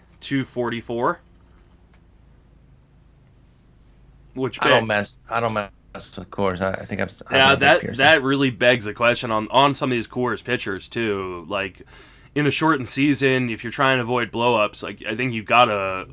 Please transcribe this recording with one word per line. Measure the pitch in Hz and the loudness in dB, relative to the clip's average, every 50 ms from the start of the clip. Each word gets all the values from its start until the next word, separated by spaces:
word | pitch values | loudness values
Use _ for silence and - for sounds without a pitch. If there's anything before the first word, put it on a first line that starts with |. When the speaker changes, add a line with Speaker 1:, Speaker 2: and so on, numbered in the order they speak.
| _ _ _ - | _ _ _ -18
Speaker 1:
two | - - 139 135 123 | -8 -4 -2 -2 -2
forty-four. | - - 120 120 117 120 113 - - 117 117 127 160 170 - _ _ _ _ _ _ _ _ _ _ _ _ _ _ _ _ _ _ _ _ _ _ _ _ _ _ _ - - _ - _ _ _ _ _ _ _ _ _ _ _ _ _ _ _ _ _ _ _ _ _ _ _ _ - - - - - - - - | -4 -6 -6 -4 -4 -4 -6 -8 -6 -4 -2 -2 -2 -2 -4 _ _ _ _ _ _ _ _ _ _ _ _ _ _ _ _ _ _ _ _ _ _ _ _ _ _ _ -20 -20 _ -20 _ _ _ _ _ _ _ _ _ _ _ _ _ _ _ _ _ _ _ _ _ _ _ _ -20 -20 -20 -20 -20 -20 -16 -8
Which | 127 131 120 - - | -6 -6 -6 -4 -2
Speaker 2:
I | 123 131 | 2 4
don't | 135 117 | 4 4
Speaker 1:
pick? | 113 | 4
Speaker 2:
mess. | 110 104 104 101 - - - _ - | 2 0 0 0 -4 -10 -20 _ -6
I | 113 117 | -4 -2
don't | 117 110 110 | -2 0 -2
mess | 107 101 95 _ _ _ - - - - - - | -2 -4 -6 _ _ _ -20 -20 -20 -18 -16 -14
with | 95 90 - | -14 -14 -12
Coors. | - 104 101 95 90 87 | -6 -2 -2 -2 0 0
I, | 95 95 | -2 -2
I | 95 - - | -2 -6 -8
think | - 104 95 | -8 -4 -4
I'm | 98 98 | -4 -6
s-, | - - - | -6 -18 -10
I | - - | 0 4
Speaker 1:
Yeah, | 135 135 135 | 4 6 6
Speaker 2:
think | 139 135 | 6 6
Speaker 1:
that, | 139 143 165 - | 6 4 4 4
Speaker 2:
Pearson. | - - 117 | 2 -4 -2
Speaker 1:
that | 131 135 151 160 143 127 | 2 4 4 4 4 2
really | 135 143 139 139 131 | 0 0 2 0 0
begs | 113 90 123 123 127 120 101 | 0 2 4 4 4 4 -2
the | 107 104 | -8 -4
question | - 117 120 120 - 127 113 | 0 2 2 2 0 -2 -2
on, | 110 107 107 - | -2 -2 -2 2
on | 117 131 139 143 135 | 2 4 4 4 2
some | - 147 131 | 0 -2 -2
of | 123 | -2
these | 113 107 | -2 -4
Coors | - - 123 123 120 104 - - | -6 -4 -4 -2 -2 -2 -4 -4
pitchers | 120 123 120 - 104 95 90 - | -4 -4 -4 -4 -6 -8 -8 -10
too. | - - 117 117 107 101 98 95 92 90 85 80 80 | -8 -6 -4 -2 -2 -2 -2 -4 -6 -8 -10 -8 -6
Like, | 101 98 98 95 - - - - - - - - - - - - - | -4 -4 -4 -6 -8 -16 -20 -20 -20 -20 -20 -20 -20 -20 -20 -8 -4
in | 147 147 | 0 0
a | 139 | 0
shortened | - - 160 160 156 127 120 | 0 2 2 2 2 0 -2
season, | - - 135 143 151 135 - 135 131 131 127 127 117 | -6 -2 0 2 2 2 2 2 2 2 2 0 -4
if | 110 107 | -6 -8
you're | - 113 - | -8 -10 -4
trying | - 135 135 131 | 0 0 2 2
to | 127 117 | 0 0
avoid | 117 123 120 113 92 | -2 -2 -2 -2 -4
blowups, | - 113 120 123 117 107 104 101 - - - | -2 0 2 2 2 2 0 0 -2 -10 -12
like, | 87 104 - - | -12 -12 -10 -8
I | 107 113 | -8 -6
think | 117 127 127 113 | -4 -4 -4 -4
you | 110 98 | -6 -2
gotta. | 117 117 120 123 113 104 98 95 95 92 95 - - | 2 4 6 6 4 2 -2 -2 -4 -4 -6 -8 -12